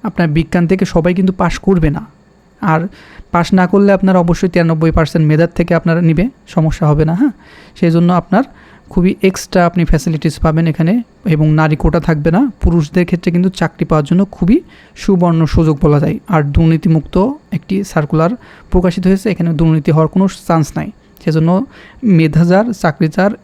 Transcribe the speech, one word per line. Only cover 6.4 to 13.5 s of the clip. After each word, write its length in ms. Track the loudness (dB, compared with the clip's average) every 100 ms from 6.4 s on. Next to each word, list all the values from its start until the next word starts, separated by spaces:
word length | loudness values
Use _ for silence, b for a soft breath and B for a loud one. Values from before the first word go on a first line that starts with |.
| -8
সমস্যা 300 | -2 -2 0 0
হবে 140 | 2 0
না, 60 | 0
হ্যাঁ? 120 | -2 -4 B B B -4
সেই 120 | 0
জন্য 180 | 2 2
আপনার 320 | 0 0 -2 -2 B B B -6
খুবই 200 | -2 0 0 -2
এক্সট্রা 320 | -2 -4 0 0
আপনি 140 | 0 0
ফ্যাসিলিটিস 440 | 0 0 -2 -4 -2
পাবেন 200 | -2 0 -2
এখানে 200 | 0 0 -2 -4 _ -2
এবং 120 | 0 2 2
নারী 160 | 0 0
কোটা 180 | 0 0 -2
থাকবে 220 | -2 0 2
না। 40 | 0 0
পুরুষদের 420 | 0 0 0 -2 -2
ক্ষেত্রে 200 | -2 -2
কিন্তু 160 | 0 -2